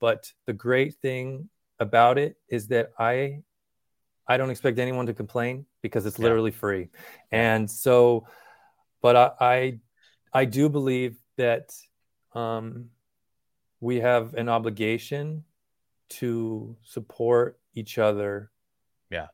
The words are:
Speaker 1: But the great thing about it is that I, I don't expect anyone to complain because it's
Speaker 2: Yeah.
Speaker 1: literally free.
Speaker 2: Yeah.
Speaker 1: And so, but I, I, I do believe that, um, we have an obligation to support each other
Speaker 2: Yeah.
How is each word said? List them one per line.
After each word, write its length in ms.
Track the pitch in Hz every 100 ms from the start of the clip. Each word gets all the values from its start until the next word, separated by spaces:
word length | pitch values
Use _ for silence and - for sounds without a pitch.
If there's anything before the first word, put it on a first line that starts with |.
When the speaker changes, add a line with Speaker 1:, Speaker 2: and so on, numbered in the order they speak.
Speaker 1:
But 320 | 117 110 - - -
the 80 |
great 400 | 101 120 127 143 -
thing 480 | 135 127 131 135 180 _ _ -
about 380 | 107 117 120 139
it 220 | 151 - _
is 200 | 120 104
that 240 | 120 113 -
I, 440 | 113 127 139 147 - _ _ _ _ _ _ _ -
I 120 | 127
don't 100 | 131
expect 300 | 110 135 117
anyone 260 | 127 127
to 80 | 120
complain 540 | 104 104 123 120 131 - _
because 240 | 113 113 104
it's 120 | 110
Speaker 2:
Yeah. 40 |
Speaker 1:
literally 280 | 113 113 113
free. 380 | 110 104 95 87 - - - _
Speaker 2:
Yeah. 260 | 113 113 110
Speaker 1:
And 140 | 104
so, 560 | - 131 123 120 117 - - - _ _ _ _ _
but 140 | 123 120
I, 140 | 131 -
I, 420 | 123 127 131 117 _ _ _ _ _
I 120 | 135 127
do 240 | 131 151
believe 480 | 143 135 127 123 110 _ -
that, 380 | 120 117 - - _ _ _ _ _
um, 560 | 117 113 113 113 120 120 _ _ _ _ _ _ _ _ _
we 200 | 117 123
have 340 | 123 120 113
an 140 | 127 117
obligation 920 | 117 113 104 107 117 - 143 151 156 - _ _ _ _ _ -
to 680 | - 120 117 113 110 110 117
support 720 | _ 120 107 - 117 120 120 - _
each 220 | 117 107 -
other 520 | 107 101 101 101 104 _ _ _ _ _ _
Speaker 2:
Yeah. 180 | 87 78